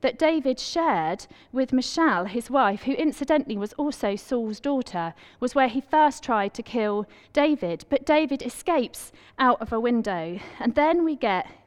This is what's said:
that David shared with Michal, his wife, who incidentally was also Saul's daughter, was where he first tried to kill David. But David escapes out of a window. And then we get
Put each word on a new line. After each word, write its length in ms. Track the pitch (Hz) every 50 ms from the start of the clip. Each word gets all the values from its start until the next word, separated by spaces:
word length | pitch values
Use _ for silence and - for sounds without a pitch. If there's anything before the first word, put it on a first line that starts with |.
that 180 | - 262 247 -
David 400 | 320 311 330 320 262 269 262 -
shared 680 | - - - 339 330 330 240 175 160 160 175 - - - - - - _ -
with 200 | 254 262 247 -
Michal, 520 | 254 247 - - - 330 311 220 175 180
his 260 | 196 190 233 233 -
wife, 320 | 240 285 254 202 196 208 -
who 100 | - 269
incidentally 640 | - 320 311 277 - 285 - 320 302 - - 226
was 160 | 202 196 214 -
also 420 | - - 294 277 - - 208 196
Saul's 420 | 202 - - 269 240 233 214 214 -
daughter, 560 | - 285 285 269 247 - - 180 170 165 165 - - - - _
was 160 | - 247 -
where 140 | 277 262 254
he 120 | 214 269
first 440 | 262 _ - 311 302 294 262 - -
tried 300 | - 240 214 196 202 -
to 80 | - 233
kill 440 | - - 240 220 208 202 208 214 - - - - _ _
David. 520 | - 285 311 302 269 - 170 170 160 - _
But 160 | 285 277 269
David 380 | - 302 302 320 254 285 269 -
escapes 680 | 247 - - - - 339 311 240 202 - - - - _ - - - _ -
out 240 | 269 247 247 - 220
of 100 | 208 240
a 80 | 226
window. 600 | 226 240 240 233 220 208 190 170 160 165 175 202 - - - -
And 160 | - 233 233
then 300 | - 294 311 339 349 339
we 100 | 320 311
get 320 | 254 - 226 196 185 202 - - - _